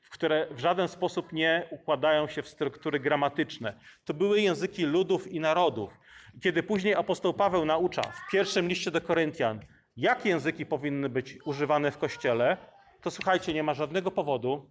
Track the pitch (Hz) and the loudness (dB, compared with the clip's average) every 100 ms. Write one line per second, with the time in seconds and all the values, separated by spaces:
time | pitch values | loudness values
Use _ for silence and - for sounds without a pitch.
0 | _ - 160 156 156 127 156 180 170 - | _ -2 2 2 0 0 2 2 0 -2
1 | 180 - - 160 160 165 170 - - 139 | -4 -4 -6 0 2 2 -2 -10 -2 2
2 | 151 151 151 - - - 143 - 156 147 | 4 4 2 -4 -10 -4 -4 -2 -2 -2
3 | 135 147 143 143 151 - 113 - - - | 2 2 2 0 -4 -4 -8 -10 -20 -16
4 | - 151 196 208 202 156 190 - 156 165 | -10 0 2 4 2 0 -4 -2 0 2
5 | 180 185 - 180 156 165 180 110 101 - | 2 0 -2 -2 2 4 2 0 -8 -10
6 | _ - - - 185 170 175 208 196 175 | _ -20 -20 -2 0 0 0 0 2 0
7 | 170 175 185 165 196 180 156 160 180 - | 0 0 0 2 2 2 2 2 0 -2
8 | - - - 190 190 202 175 180 185 165 | -6 -8 -2 0 2 0 0 -2 -2 -2
9 | - 165 156 - 120 107 - _ _ - | 2 2 2 0 -2 -2 -12 _ _ -2
10 | 170 247 214 165 139 160 160 151 147 143 | 0 2 2 0 0 -4 -6 -4 -2 -2
11 | 139 123 127 - - 139 147 147 143 - | -2 -4 -6 -10 -8 -4 2 2 2 -2
12 | 147 - 135 117 123 185 - - _ _ | -6 -2 -2 2 2 0 -6 -20 _ _
13 | 175 - 190 185 175 156 151 139 147 180 | -8 -4 0 0 0 -2 -2 -2 -2 -2
14 | 185 190 147 131 123 143 - | -2 -4 -2 -2 -2 -4 -8